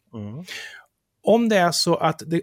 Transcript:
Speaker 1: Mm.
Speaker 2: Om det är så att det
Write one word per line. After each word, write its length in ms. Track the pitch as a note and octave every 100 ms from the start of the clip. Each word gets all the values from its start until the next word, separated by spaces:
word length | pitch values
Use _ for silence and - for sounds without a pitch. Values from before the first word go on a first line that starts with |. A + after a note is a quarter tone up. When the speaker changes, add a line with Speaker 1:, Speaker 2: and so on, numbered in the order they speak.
| _
Speaker 1:
Mm. 300 | A2+ G#2 B2 F3+ - - - - _ _ _ -
Speaker 2:
Om 220 | A3 A#3
det 80 | G#3+
är 140 | F3
så 240 | D#3+ -
att 280 | E3 E3 D#3+ D3+
det 140 | E3